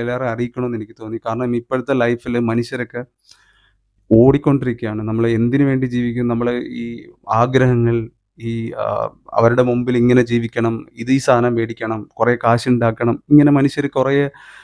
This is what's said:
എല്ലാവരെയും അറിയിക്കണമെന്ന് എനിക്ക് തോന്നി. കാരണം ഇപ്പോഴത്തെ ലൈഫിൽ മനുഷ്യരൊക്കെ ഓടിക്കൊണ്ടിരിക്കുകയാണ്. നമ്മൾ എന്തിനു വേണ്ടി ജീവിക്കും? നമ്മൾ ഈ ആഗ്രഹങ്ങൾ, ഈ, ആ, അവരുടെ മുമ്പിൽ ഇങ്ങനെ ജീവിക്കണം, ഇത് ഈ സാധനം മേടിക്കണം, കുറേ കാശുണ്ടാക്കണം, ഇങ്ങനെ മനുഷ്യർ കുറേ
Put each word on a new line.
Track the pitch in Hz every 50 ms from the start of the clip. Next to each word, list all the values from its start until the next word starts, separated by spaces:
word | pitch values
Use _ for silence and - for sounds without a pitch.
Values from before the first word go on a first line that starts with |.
എല്ലാവരെയും | 117 120 123 123 131 120 113
അറിയിക്കണമെന്ന് | 120 123 120 - 127 123 120 120 110
എനിക്ക് | 107 101 - -
തോന്നി. | 110 107 113 113 -
കാരണം | 113 113 120 127 120 120 120
ഇപ്പോഴത്തെ | 117 _ 131 127 120 135 135 127 117
ലൈഫിൽ | 120 120 120 - 127 120 120 120 113
മനുഷ്യരൊക്കെ | 117 120 117 - 135 123 120 117 - 120 123 - _ _ _ _ - _ _ _ _ _ _ _ _ _ _ _ _ _ _ _
ഓടിക്കൊണ്ടിരിക്കുകയാണ്. | 110 113 120 135 139 147 147 147 139 131 127 127 117 120 120 107 107 107 107 110
നമ്മൾ | 110 113 113 117 113 110
എന്തിനു | 117 120 131 139 143 139
വേണ്ടി | 135 131 131 123 123
ജീവിക്കും? | 123 120 120 117 123 120 120
നമ്മൾ | 117 117 117 120 123 123 - 123 123 120
ഈ | 117 117 117 120 - - - _ _ - 110 113
ആഗ്രഹങ്ങൾ, | 120 127 131 127 131 127 123 117 117 117 117 117 110 110 - _ _ _ _ -
ഈ, | 113 117 117 113 113 113 - 110 107
ആ, | 107 104 110 113 110 - _ _ - - 107
അവരുടെ | 113 117 123 127 123 123
മുമ്പിൽ | 120 123 123 127 123 120
ഇങ്ങനെ | 120 123 123 127 123 117
ജീവിക്കണം, | 117 120 117 113 - 120 113 113 113 113 - - _ 123
ഇത് | 117 123 135
ഈ | 139 -
സാധനം | 143 127 117 123 123 120
മേടിക്കണം, | 117 113 113 117 - 117 110 113 107 104 - _ -
കുറേ | 113 120 120 117 -
കാശുണ്ടാക്കണം, | 117 117 117 - 131 123 117 117 113 113 - 120 120 117 - - -
ഇങ്ങനെ | 143 147 143 147 143 143
മനുഷ്യർ | 139 135 - 147 143 143 -
കുറേ | 139 127 135 139 143 143 139 - - - - - -